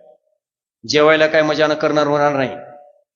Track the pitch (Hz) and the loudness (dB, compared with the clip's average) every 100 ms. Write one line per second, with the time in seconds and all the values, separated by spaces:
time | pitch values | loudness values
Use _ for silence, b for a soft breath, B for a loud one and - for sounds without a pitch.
0 | - _ _ _ _ _ _ _ 110 147 | -20 _ _ _ _ _ _ _ -4 2
1 | 151 156 156 160 156 147 151 151 151 151 | 4 4 2 0 0 0 0 0 -2 0
2 | 147 147 147 139 131 - - - - _ | 0 0 0 0 -4 -8 -16 -20 -20 _
3 | _ | _